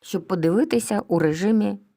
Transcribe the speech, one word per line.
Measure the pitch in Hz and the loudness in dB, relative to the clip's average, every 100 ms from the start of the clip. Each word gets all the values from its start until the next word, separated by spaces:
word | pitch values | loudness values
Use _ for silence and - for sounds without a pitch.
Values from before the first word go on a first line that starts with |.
щоб | - 190 170 | -6 -8 -4
подивитися | 185 160 185 320 240 - 208 | -2 2 2 0 -2 -2 -4
у | - 170 | 0 0
режимі | 156 160 196 220 208 202 _ | 2 0 0 2 0 -4 _